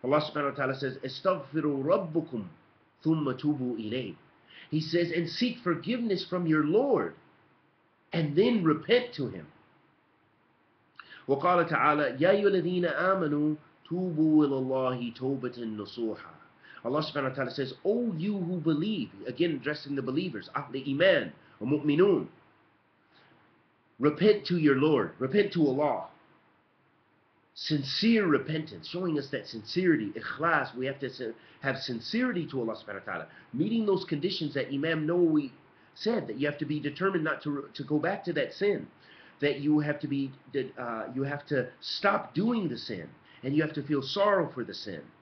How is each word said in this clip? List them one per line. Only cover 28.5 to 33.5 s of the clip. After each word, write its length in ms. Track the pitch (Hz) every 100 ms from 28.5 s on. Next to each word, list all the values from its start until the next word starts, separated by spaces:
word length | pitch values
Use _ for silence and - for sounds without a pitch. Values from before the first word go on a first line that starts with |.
| 160 156 87 -
showing 320 | 180 185 147
us 100 | 131
that 160 | 127 -
sincerity, 640 | 110 104 175 185 143 104
ikhlas, 640 | 117 - 131 165 156 135 120
we 120 | 131
have 120 | 135
to 80 | 131
sin-, 280 | - 117 113 - -
have 160 | 139 131
sincerity 680 | - 117 - 220 254 180 143
to 120 | 135
Allah 140 | 113
subhanahu 320 | 104 - 98 104
wa 80 |
ta'ala, 140 | 87 78 - -